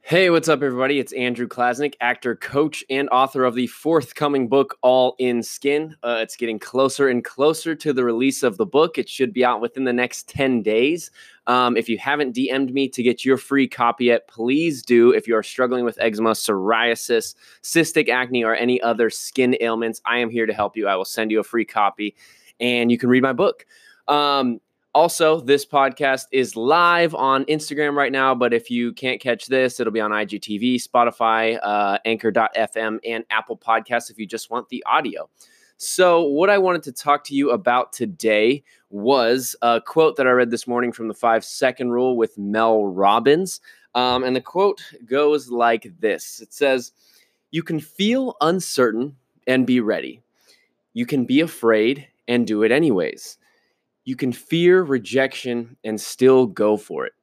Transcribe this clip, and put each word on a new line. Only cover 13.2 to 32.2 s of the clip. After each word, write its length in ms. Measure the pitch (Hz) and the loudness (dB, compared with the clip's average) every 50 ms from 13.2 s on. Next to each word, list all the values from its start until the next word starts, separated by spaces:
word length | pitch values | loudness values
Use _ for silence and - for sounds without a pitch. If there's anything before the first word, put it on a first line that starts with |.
| - | 0
your 120 | 131 131 | 0 0
free 300 | 123 - - 139 139 135 | 0 0 -2 0 0 0
copy 380 | 120 - - 120 117 117 - 120 | 0 -2 -2 0 0 0 0 2
yet, 220 | 120 117 113 _ | 2 2 0 _
please 560 | _ _ 113 110 123 135 151 165 170 147 123 - | _ _ -6 -4 -2 0 0 0 -2 -4 -6 0
do. 280 | - 120 117 117 120 | 4 6 6 8 6
If 160 | - 110 107 | 6 4 0
you 80 | 113 113 | 0 -2
are 60 | 110 | -2
struggling 440 | 104 - - - 127 120 127 127 120 | -2 -4 -4 -4 -2 -2 -2 -2 -4
with 120 | 117 - - | -4 -4 -2
eczema, 340 | - 117 104 104 113 113 110 | -2 -2 -2 0 0 0 0
psoriasis, 1000 | - - - 104 95 92 104 113 113 120 117 117 - - - 120 113 - - - _ _ - - _ - | -2 -2 -4 -2 -2 0 0 0 0 0 0 -2 -4 -2 0 0 0 -2 -4 -16 _ _ -20 -20 _ -14
cystic 440 | - - 165 160 160 - 160 151 | 0 0 0 0 2 0 0 0
acne, 360 | - 120 127 127 123 127 120 113 | 2 0 0 -2 -2 -2 -2 0
or 100 | 110 113 | 0 0
any 260 | - 117 123 123 123 | 0 0 0 0 0
other 280 | 113 117 113 107 117 110 | 0 -2 0 0 0 -2
skin 480 | - - - - _ 131 127 123 127 - | -2 -6 -12 -6 _ 0 2 2 2 0
ailments, 440 | 117 117 113 113 117 113 107 - _ | -2 -2 -2 -2 -4 -6 -6 -6 _
I 140 | 110 117 123 | -2 -2 0
am 100 | 120 113 | -2 -2
here 160 | 120 120 113 | -2 -2 -2
to 80 | 107 101 | -2 -2
help 240 | 104 104 98 _ | -2 -4 -4 _
you. 100 | 110 104 | -4 -2
I 80 | 98 98 | -2 -2
will 100 | 92 95 | -2 -4
send 260 | - - 117 110 107 | -6 -4 -6 -4 -2
you 80 | 110 107 | -2 -2
a 40 | 101 | -2
free 220 | - - 117 110 | -2 -4 -4 -4
copy, 500 | - - 110 104 98 - - 104 104 _ _ - _ _ _ _ _ _ _ | -2 -2 0 0 0 -2 -4 -10 -10 _ _ -20 _ _ _ _ _ _ _
and 320 | 120 123 123 120 117 117 | -2 -2 0 0 2 0
you 80 | 120 117 | 0 0
can 100 | - 120 | 2 2
read 140 | 127 131 127 | 4 4 4
my 100 | 135 131 | 2 0
book. 320 | 131 190 196 - _ - _ _ _ _ - _ _ _ | 0 0 0 0 _ -16 _ _ _ _ -20 _ _ _
Um, 540 | - 147 147 147 143 143 139 131 123 117 110 _ _ _ _ _ _ - | -2 0 0 2 0 0 0 0 -2 -4 -6 _ _ _ _ _ _ 2
also, 480 | 147 165 170 - - 165 156 156 165 | 2 2 2 2 2 2 2 2 2
this 240 | 120 127 143 143 139 | 2 2 2 2 2
podcast 640 | _ - 139 139 135 127 - 147 135 135 127 - _ | _ 2 2 2 2 0 0 0 0 0 -2 -4 _
is 240 | - 131 123 107 - | 0 0 0 0 -4
live 580 | 113 113 131 156 175 175 175 175 175 170 160 151 | -4 0 2 4 4 4 4 4 4 2 0 0
on 300 | - 131 135 135 135 135 | -2 0 0 0 0 0
Instagram 500 | - 156 151 151 - 147 143 151 147 143 | -2 -4 -4 -4 -8 -4 -2 -2 -2 0
right 160 | 143 139 123 135 | 0 0 0 0
now, 200 | 135 135 135 135 | 0 2 2 2
but 200 | 120 123 117 117 | 2 2 0 0
if 180 | 117 117 - | 0 -2 -2
you 220 | 123 120 120 120 - | -4 -2 -2 -4 -6
can't 260 | - 131 127 123 101 | -4 -6 -6 -6 -2
catch 280 | - 131 117 104 - | -2 -4 -4 -4 -2
this, 340 | - 131 131 131 123 123 - | -2 0 0 0 0 -2 -2
it'll 100 | 120 113 | -4 -2
be 80 | 104 113 | -2 -2
on 140 | 107 104 107 | -2 -2 -2
I 100 | 107 110 | -2 -4
G 160 | 95 104 101 | -6 -8 -12
T 180 | - - 104 | -10 -10 -6
V, 200 | 98 117 123 127 | -4 -2 -2 -2
Spotify, 840 | 120 - - - 120 120 117 113 - 117 113 110 113 113 113 117 - | -2 -4 0 2 2 2 2 0 0 0 0 2 2 0 0 -2 -2
uh, 360 | - 104 104 104 104 98 98 - - | -4 -2 -2 0 0 0 -2 -2 -2
Anchor 260 | 113 113 107 | -2 -4 0